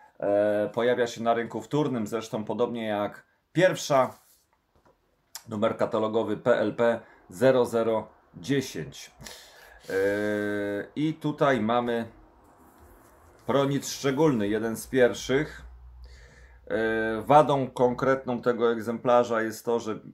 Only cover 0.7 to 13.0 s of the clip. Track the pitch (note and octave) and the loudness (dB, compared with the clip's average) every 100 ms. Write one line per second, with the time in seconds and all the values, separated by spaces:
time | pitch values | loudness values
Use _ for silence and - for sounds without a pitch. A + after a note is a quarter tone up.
0.7 | A#2+ A#2+ A#2+ A#2 - A#2 A#2 A2+ A2+ - | 0 0 2 0 -2 0 0 -2 -8 -4
1.7 | D3 C#3+ B2 G#2 A2+ A2 A2+ G#2+ G#2+ A#2+ | -2 0 -2 -4 -6 -6 -8 -4 -2 -2
2.7 | A#2+ A2+ G#2 G2+ - - _ _ D#3 F3+ | -2 -4 -4 -4 -8 -20 _ _ 2 2
3.7 | E3 - C3+ A#2+ - _ _ _ _ _ | 2 0 2 2 -4 _ _ _ _ _
4.7 | _ _ _ _ _ _ - - A2 A2 | _ _ _ _ _ _ -20 -10 0 0
5.7 | A2+ - A2 A2 A2+ G#2 G#2 B2 A2+ G#2+ | 0 -2 0 0 -2 -2 0 2 2 0
6.7 | - A#2 A#2 - - - F#2 C3 B2+ A2+ | 2 2 0 -6 -20 -18 2 4 4 2
7.7 | A#2 A2+ A2 G#2+ _ _ - - C#3 B2+ | 0 0 -2 -4 _ _ -10 -2 -2 -2
8.7 | F2 C#2+ - - - - - - - - | -8 -12 -16 -20 -20 -20 -20 -20 -20 -20
9.7 | - - F#2+ G2 G#2 G#2+ G#2 G#2 G#2 G2+ | -18 -6 0 0 0 0 -2 -2 -4 -4
10.7 | G2+ - C3+ D#3 D#3 D3+ D3+ D3 B2+ G#2+ | -6 -6 -4 -4 -2 -4 0 2 2 2
11.7 | A#2+ A#2+ A#2+ G#2+ - - _ - _ - | 0 0 -4 -6 -14 -20 _ -20 _ -20
12.7 | - - - | -20 -20 -20